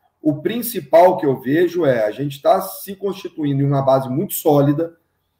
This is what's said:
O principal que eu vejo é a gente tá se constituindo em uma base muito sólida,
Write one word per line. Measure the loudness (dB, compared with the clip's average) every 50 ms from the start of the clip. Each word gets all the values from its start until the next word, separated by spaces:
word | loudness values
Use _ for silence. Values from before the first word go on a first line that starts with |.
| _ _ _ _ -2
O | -2 -2 -2 -2
principal | -4 -4 -4 -6 -6 -8 -8 -4 2 4 6 6 6 4 2
que | 0
eu | -2 -2 -2
vejo | -2 -2 0 0 0 0 0 0 0
é | 2 2 2 0
a | -2
gente | -2 -4 -6 -8 -8 -4
tá | 0 2 2 2
se | 0 -6 -12 -14 -14 -14 -12
constituindo | -8 -8 -8 -8 -8 -10 -14 -10 -6 -4 -2 0 0 0
em |
uma | 0 0 0 2
base | 2 2 0 0 -2
muito | -4 -4 -4 -4 -6
sólida, | -4 0 2 4 4 4 2 2 0 -2 -6 -8 _ _ _ _ _ _ _ _ _